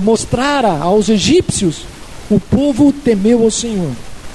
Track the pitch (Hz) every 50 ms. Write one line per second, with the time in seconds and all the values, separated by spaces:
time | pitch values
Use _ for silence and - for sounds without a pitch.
0 | 190 214 226 220 - - - 240 254 285 294 277 247 214 170 143 147 175 196 214
1 | 202 - 226 202 160 190 285 370 370 - - - 208 170 143 - - - - -
2 | - - - - - - 208 196 - - - 233 277 294 269 220 294 277 277 285
3 | - 240 226 196 190 220 240 240 226 220 214 - - 233 220 196 180 147 123 110
4 | - - - - - - -